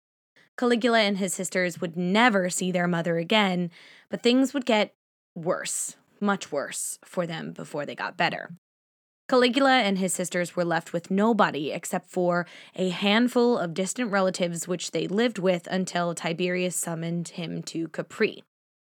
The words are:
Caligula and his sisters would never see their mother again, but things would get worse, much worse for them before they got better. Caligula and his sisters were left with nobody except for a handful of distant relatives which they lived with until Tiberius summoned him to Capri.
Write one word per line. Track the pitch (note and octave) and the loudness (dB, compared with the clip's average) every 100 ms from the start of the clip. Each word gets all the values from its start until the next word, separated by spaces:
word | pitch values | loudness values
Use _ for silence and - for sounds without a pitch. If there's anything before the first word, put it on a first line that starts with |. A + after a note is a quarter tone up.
| _ _ _ _ _ - | _ _ _ _ _ -4
Caligula | B3 A#3+ A#3+ A3+ | 0 2 4 4
and | G3+ G3 | 2 0
his | G3 | -2
sisters | - F3+ F#3+ F3+ E3+ | -4 -4 0 -2 -2
would | F3+ | -6
never | E3+ F3+ G3+ B3 G3+ F3+ | -2 0 4 6 4 0
see | - F3+ | 0 -2
their | F3+ F3 | 0 0
mother | F3 E3+ E3 | 0 0 0
again, | E3+ A3 G3 F3+ F3+ - - - _ | 2 2 4 2 -2 -6 -20 -20 _
but | G3 | -2
things | A#3+ B3 C4+ | 2 4 4
would | C#4+ | 0
get | B3 G#3+ G3 - _ _ _ | 2 2 2 -4 _ _ _
worse, | - E3 A#2 - - - - _ _ | -8 -4 -2 -4 -6 -6 -10 _ _
much | G#3 G3 - | -2 -2 -4
worse | C#3+ A#2+ - - - | -6 -6 -6 -8 -10
for | - - E3+ | -8 -4 -4
them | D#3+ D#3 | -6 -8
before | E3+ D#3+ D3+ | -12 -10 -8
they | C#3+ | -8
got | A#2+ G2+ - | -6 -8 0
better. | E3 - - F3 _ _ _ _ _ _ - | 0 0 -8 -16 _ _ _ _ _ _ 0
Caligula | B3+ B3 B3 C#4 C4 | 4 4 4 4 4
and | G3+ F#3+ | 4 0
his | F#3+ | 0
sisters | - F3+ F3+ F3 - | -2 -4 -2 -2 -2
were | |
left | F3 E3 - | 0 0 -2
with | F3 E3+ | -6 -2
nobody | F#3+ G#3+ A3 F#3 C#3 D3 | 2 4 4 4 2 -4
except | A2+ - F#3+ - | -6 -4 -6 -4
for | - F3 F3 E3+ - - | -2 2 0 -2 -10 -16
a | - F#3 | -4 -2
handful | E3+ G3+ G#3 A#3+ B3 A#3+ A#3+ | 0 2 4 4 4 4 2
of | E3+ | 0
distant | E3 F#3 - B3 | -4 -4 -4 -2
relatives | G3 F#3+ F3+ F3+ E3+ E3 | 2 2 0 -2 -4 -4
which | F3 - | -6 -4
they | - D#3+ | -4 -2
lived | G3 A#3+ G#3+ | 0 0 0
with | F#3 F3 - | 0 0 -2
until | F#3 F#3 - F3 | -2 -2 -2 -2
Tiberius | E3+ E3+ E3 F3+ F3+ F3+ F3 | -2 -4 -2 -2 0 -2 -2
summoned | - E3 E3+ E3+ E3 | -4 -4 -4 -4 -4
him | - E3 E3+ | -8 -8 -8
to | E3 E3 E3 | -6 -6 -6
Capri. | - D#3+ - A3+ - - _ _ _ _ | -6 -10 -2 -2 -2 -16 _ _ _ _